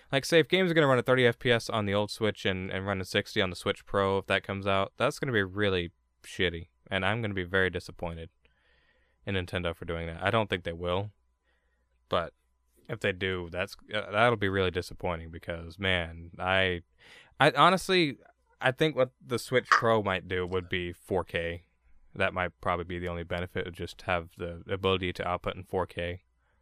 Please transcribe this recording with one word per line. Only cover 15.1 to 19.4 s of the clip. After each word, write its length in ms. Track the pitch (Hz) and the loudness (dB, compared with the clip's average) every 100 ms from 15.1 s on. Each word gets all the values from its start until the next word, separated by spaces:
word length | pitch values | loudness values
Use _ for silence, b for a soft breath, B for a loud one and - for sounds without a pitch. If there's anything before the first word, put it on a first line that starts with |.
| 82 82 | -4 -6
because, 440 | 82 - 82 85 82 | -12 -10 -8 -10 -4
man, 540 | 95 92 82 82 85 87 | 0 0 -2 -8 -16 -6
I, 440 | 92 95 92 87 - B B B B _ | 0 2 2 -2 -8 B B B B _
I 100 | 139 | 4
honestly, 680 | 139 160 185 - 185 151 117 - _ _ _ | 6 6 6 2 2 2 -2 -16 _ _ _
I 100 | 127 | -2
think 240 | 131 160 | 2 2
what 160 | 131 127 - | 2 0 -2
the 160 | 131 120 | -6 -4